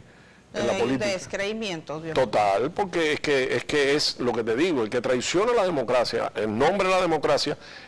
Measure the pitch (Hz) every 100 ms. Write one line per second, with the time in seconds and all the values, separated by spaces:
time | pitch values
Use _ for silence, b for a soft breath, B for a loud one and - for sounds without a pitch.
0 | B B B B - 214 220 190 240 262
1 | 208 185 - 196 196 220 214 165 156 151
2 | 165 151 117 110 104 98 131 196 196 175
3 | 156 147 151 135 127 123 - 147 139 147
4 | - - 123 117 113 113 185 139 107 123
5 | 127 127 - 170 233 240 185 147 117 123
6 | 110 113 107 - 107 107 147 196 190 185
7 | 175 156 151 135 147 - B B